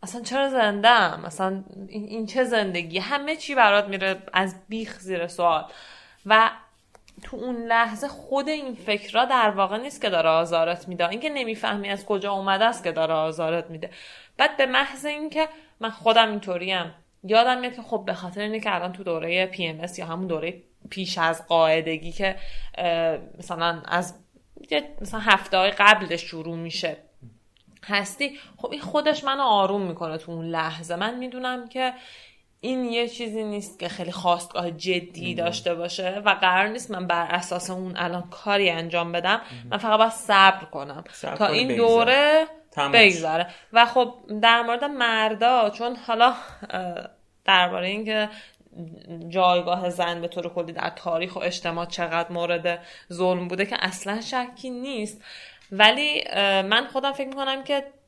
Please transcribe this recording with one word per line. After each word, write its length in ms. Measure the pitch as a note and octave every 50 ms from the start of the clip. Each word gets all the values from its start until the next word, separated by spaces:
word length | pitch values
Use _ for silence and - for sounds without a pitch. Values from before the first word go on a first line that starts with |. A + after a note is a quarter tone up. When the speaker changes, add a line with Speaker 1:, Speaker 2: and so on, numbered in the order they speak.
| -
Speaker 1:
اصلاً 180 | F#3 - B3
چرا 280 | A#3 - B3 C4+ C#4 C4+
زنده‌ام؟ 760 | C4 C4 A3+ G#3 G3+ G3+ G3+ A3+ A#3+ A#3 G3+ E3+ E3 E3 -
اصلاً 380 | - D#3 - F#3+ F#3+ F#3+ G3 F#3+ - - F#3+ G3 F#3+
این، 200 | - G#3+ G#3 G#3+
این 180 | G#3 A3+ A3
چه 180 | G#3+ A3 B3+ C4
زندگی؟ 560 | A#3 A#3+ A3+ G#3 F#3+ F3+ F3 F3 E3 D#3+ F#3
همه 360 | F#3 - C#4 C#4+ C#4 D4 D#4+
چی 200 | D#4+ - - C#4+
برات 320 | C4 A#3+ G#3 G3+ G#3 G#3 G3+
میره 280 | G3 F#3+ F#3+ F#3+ F#3+ F#3+ - - -
از 220 | F#3 F#3+ F#3+ F#3 - - _
بیخ 300 | G#3 A3+ A3 G#3+ - -
زیر 280 | - F#3 F#3 F3 E3+ F3
سوال 380 | E3+ - F3 E3+ E3 D#3 - - - - - - - - - - _ _ _
و 240 | G3 G#3+ A3 A3 - - - - _ _ _ _ _ _ - _ - _ - -
تو 140 | - - B3
اون 180 | A3 B3+ B3
لحظه 520 | A#3 A#3 A#3 A#3 A3+ A#3 A3+ G#3+ G#3 C#4 C#4+
خود 420 | C#4+ - - - C4 C#4 C#4 C#4
این 260 | D#4 D4+ C#4+ C4 A#3+
فکرها 500 | A#3 F#3 - G#3 G#3 G#3 - - A3 B3
در 240 | B3 - B3+ A#3 G#3+
واقع 280 | G3+ F#3+ G3 F#3 G3 A3
نیست 240 | B3 B3 - -
که 80 | - G#3
داره 200 | F#3 E3+ D#3+ D#3+
آزارت 580 | D#3+ D#3+ E3+ E3 E3+ E3 E3 E3 F3 E3+ - F#3
می‌ده، 220 | F3+ F3 F3 E3+
اینکه 200 | F#3+ A3+ C4+ D#4
نمی‌فهمی 600 | D4 C#4+ B3+ A3+ A3 G#3+ - A3+ G3+ G#3 G3+ G3+
از 160 | G3+ G3 G3
کجا 260 | - G#3 G3 F#3 G3+
اومده 340 | G3+ G3 G3 G3 G3 F#3+ G#3+
است 180 | A3+ A#3+ - -
که 80 | F3+
داره 220 | D#3+ D#3+ D#3+ D#3+ D#3+
آزارت 560 | D#3+ D#3 D#3+ D#3 D#3+ E3+ D#3+ E3 E3+ E3 -
می‌ده. 200 | E3 D#3+ D#3+ - - - - - - - - _ _ _
بعد 200 | C4 D4+ D4+ D4
به 80 | C4+
محض 400 | C4 B3+ C4 C#4 C#4 - C4 C4+
اینکه 420 | D4 D4 D4 D4+ D#4 D4+ D4+ D#4 D#4 D#4 - - _ _ _
من 100 | A3+ A3+
خودم 400 | G#3+ - - A#3 A3+ A#3 A3+ A3
اینطوریم، 640 | G#3 G#3 G3+ G3 F3+ F3 F3 F#3 F#3+ F#3 E3+ E3 D#3+ _ _ _ _ _ _
یادم 360 | F#3+ G#3+ A3 A#3+ A#3+ B3+ B3
میاد 160 | B3 B3 B3
که 60 | B3
خب 220 | A3+ - A#3+ G#3+ G3
به 80 | F#3+ F#3
خاطر 280 | F3+ F#3 F3+ F#3 G3+
اینه 180 | G#3 G#3+ G#3+ A3
که 160 | G#3+ A3 G3
الان 160 | F3 F3 F3+
تو 120 | F3+ F#3 G3
دوره 420 | F#3 E3+ D#3+ D#3+ E3 F3 F3+ F#3
پی 220 | F#3+ F#3 F#3+ F3+ E3
ام 120 | D#3+ D#3
اس 200 | D#3+ F3+ F3 -
یا 60 | F3+
همون 220 | E3 E3 F3 F#3 F#3
دوره 260 | E3+ D#3 D3+ E3+ F3+ F3+ - _ _ _ _ -
پیش 280 | - G3 F#3+ F3+ - F#3
از 300 | E3 E3 E3 E3 - -
قاعدگی 640 | E3+ E3 E3 D#3+ D#3 E3 D#3+ D#3+ D#3+ D#3+ D#3+ E3+
که، 240 | E3 - G3+ F#3+ F#3+ - - - - - - - - -
اه، 400 | F3+ F3 E3+ E3 E3 E3 D#3+ - - - - -
مثلاً 420 | F3 - F3+ E3 E3 E3+ E3 E3 - -
از 280 | - F3 F3+ F3+ - - _ _ _ _ _ _ _ - - -
یه، 120 | D#4 - D3 - - -
مثلاً 180 | G#3+ G3 - A3
هفته‌های 520 | G#3 A3+ G3+ F#3+ - - - F#3 F#3 G3+
قبلش 500 | G3+ - G3+ G3+ G#3+ G3 F#3+ E3+ E3+ E3+
شروع 340 | - - - E3 D#3+ E3 E3+
می‌شه 420 | E3 E3 E3 D#3+ - - E3 D3+ - - _ _ _ - A#2+ - _ _ _ _ _ _ _ _ _ -
هستی، 540 | - G#3 G3+ G3+ G3 - - C#4 C#4+ C#4 - - - - -
خب 140 | - B3+
این 100 | C#4+ D4
خودش 420 | C#4+ - - D4+ D4 D4+ D4+ D4+ C#4+
منو 180 | C#4 C4+ C#4 C#4
آروم 380 | B3+ A3 G3+ G3 F#3+ G3 G3+
می‌کنه 360 | G3 F3+ E3 F3 F3 D#3+ D#3 D#3+
تو 140 | - -
اون 140 | E3+ E3 E3
لحظه. 500 | E3 E3 E3 D#3+ D#3+ D#3 D#3+ E3+ D#3+ F3
من 220 | E3+ G3 A3 A#3+ B3
می‌دونم 500 | B3+ B3+ B3 B3+ B3+ B3+ B3+ B3 A#3+ A#3
که 260 | - B3+ C4 B3+ B3 B3 - - - - - - _ _ _ _ _ _
این 240 | - A3+ C4 B3+ B3+
یه 220 | A#3+ A#3 A#3 A#3 A#3+
چیزی 360 | A#3+ A#3 A#3+ A3+ G#3+ A3 A3
نیست 360 | G#3+ G#3 G3+ G3+ G3+ - -
که 80 | - E3+
خیلی 240 | - - F3+ E3
خواستگاه 600 | F3+ - F3+ F3+ F3 F3 F3 - - - F3 F3
جدی 540 | E3+ D#3+ - F3+ F#3 F3+ F3 F3 - E3 E3+
Speaker 2:
مهم. 200 | F3+ F3 - E3+
Speaker 1:
داشته 300 | E3+ E3+ G#3+ - F3+ E3+
باشه 460 | E3 E3+ F3 F3 - F#3 F3+ F#3+ G3+ G#3
و 40 | G#3
قرار 380 | G3 F#3+ F#3+ F#3 F3+ F#3 G3 G#3
نیست 240 | A3 B3 B3+ -
من 160 | G#3+ F#3 F3+ F3+
بر 180 | E3+ E3+ E3+
اساس 440 | D#3+ E3+ F3+ F3+ - F3+ F3+ F3 -
اون 280 | F#3 F3+ F#3 F#3 F3+ -
الان 260 | F3 F3 E3+ F3+ F3 -
کاری 380 | - - - G#3+ G3+ G3+ G3+ F#3
انجام 420 | E3+ E3 E3 E3+ E3 F3 E3+ E3+
بدم. 240 | E3+ F3 E3+ F3+ G3+
Speaker 2:
مهم. 320 | A#3 - - - - - -
Speaker 1:
من 60 | - G3+
فقط 200 | G#3 A3+ G#3+ G#3+
باید 140 | A3 A3+
صبر 540 | A3+ - - - G#3 G3 F#3+ G3 F#3+ F#3+ -
کنم 380 | - - - C#3 D3 C#3+ D3+ E3 -
Speaker 2:
صبر 240 | - - - - -
Speaker 1:
تا 120 | - G#3+ G3
Speaker 2:
کنی 100 | D3+ G#3+
Speaker 1:
این 100 | B3 C4
Speaker 2:
بگذره. 200 | B3 A3+ A#3 A3+
Speaker 1:
دوره 580 | A3+ A3+ A#3 A3+ C4 C#4 C#4+ D4 D4+ D#4 D#4+ D#4 - - - _
Speaker 2:
تموم 200 | - - C#3+ C#3
Speaker 1:
بگذره. 560 | D#3 A#3 A3 G3+ F3+ E3 D#3+ D#3+ D#3 E3 F3 F3 - - - _ -
و 120 | A#3 A#3
خب 280 | A#3 A#3 C4 B3 A#3+ - - - - G#3+ G#3+
در 200 | G#3+ A#3 A3+ A#3
مورد 220 | A#3 A#3 A#3 A#3+ B3+
مردا، 840 | C#4+ D4 C4+ A#3+ A#3 A3+ A3 A3 A3 A3 G3 A3 A#3+ B3+ B3 A3+ G#3
چون 260 | G#3 - A#3 A#3+ B3+
حالا، 380 | B3 - - A#3 A3 A#3 B3+ B3 - - - - - - -
اه، 400 | - F#3 F#3 F3+ F3 - - - - _ _ _ _ _ _
درباره 420 | - G3 F#3 F3+ F3+ F3+ F#3 F3 F#3
اینکه 420 | G3+ G#3 A3 G#3+ G#3+ G#3+ G#3+ G#3+ G#3+ - - - _ _ _ _ - - E3+ D#3+ D#3+ - - - E3+ E3 E3 E3+
جایگاه 600 | E3 F#3+ F#3 F3+ F3+ F3+ F3 F3 F3 F3+ F#3 F3+
زن 320 | F3 F3 F3+ E3+ F3 E3+
به 60 | E3+ E3+
طور 220 | E3+ F3+ E3+ E3+
کلی 240 | F3 F3 E3+ E3 E3
در 160 | E3 - E3+
تاریخ 460 | - - - F3+ E3+ E3 F3 F3+ F3+
و 40 | F#3
اجتماع 460 | - F3+ F3+ - - F3 E3 E3+ F3
چقدر 460 | E3+ - - E3+ E3 D#3+ E3+ E3+ E3+
مورد 480 | F3 E3+ E3+ E3+ F3 E3+ E3 F3 E3+ F3 - - - - - _ F3
ظلم 340 | E3+ F#3 F#3 F#3 F3+ F3+ F3
بوده 180 | F3+ F3+ G3
که 100 | G3+ B3 -
اصلاً 420 | - F#3+ F#3+ - - G3 G3+ A3
شکی 480 | A3+ - - B3+ B3 B3 B3 - - C4
نیست، 520 | B3+ A#3+ B3 C#4 C#4 A#3 G#3+ G#3+ - - - - - - - - - _ _ _
ولی، 520 | G3 F#3+ G#3+ A3 A#3 C4 D4 D4+ D4 - - -
اه، 340 | - - G3+ G3 G3 F#3+
من 260 | F#3+ G3 G#3+ A3+ C4 C4+
خودم 240 | - C4 C4 C#4
فکر 160 | C#4 C#4 C#4 C4
می‌کنم 360 | C4+ C#4 C#4 C4+ C4+ C4+ C4+
که 200 | - C#4+ C#4 C#4 C#4 - _ _